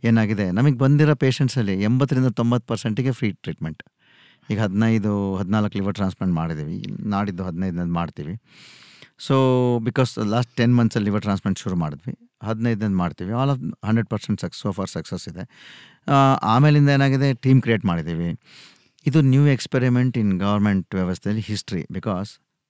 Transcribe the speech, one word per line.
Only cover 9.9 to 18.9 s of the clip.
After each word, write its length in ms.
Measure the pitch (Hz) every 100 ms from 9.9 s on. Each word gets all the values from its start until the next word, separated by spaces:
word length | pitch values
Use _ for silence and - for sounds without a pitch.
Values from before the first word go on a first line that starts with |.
| - 127 -
last 400 | 107 113 123 -
ten 180 | 120 120
ಮಂತ್ಸಲ್ಲಿ 280 | 113 110
ಲಿವರ್ 180 | 101 104
ಟ್ರಾನ್ಸ್‌ಪ್ಲಾಂಟ್ 360 | 104 98 98 92
ಶುರು 180 | 95 90
ಮಾಡಿದ್ವಿ, 380 | 78 71 127 - _ _
ಹದಿನೈದನೇದು 540 | 104 110 120 104 107 95
ಮಾಡ್ತೀವಿ. 360 | 87 - 90
All 240 | 117 139 131
of 180 | - - 101
ಹಂಡ್ರೆಡ್ 220 | 113 104
ಪರ್ಸೆಂಟ್ 320 | 107 - 101
ಸಕ್ಸ್-, 260 | 90 - 104
so 100 | 95
far 140 | 95
ಸಕ್ಸಸ್ 380 | 85 - 90 -
ಇದೆ. 200 | 85 - - - - - _ -
ಆ, 260 | 139 135 131
ಆಮೇಲಿಂದ 460 | 107 120 151 147 143
ಏನಾಗಿದೆ, 460 | 139 139 135 139
ಟೀಮ್ 280 | 123 131 131
ಕ್ರಿಯೇಟ್ 220 | 113 110
ಮಾಡಿದ್ದೀವಿ. 560 | 92 85 78 82 85 82 _ - - _ _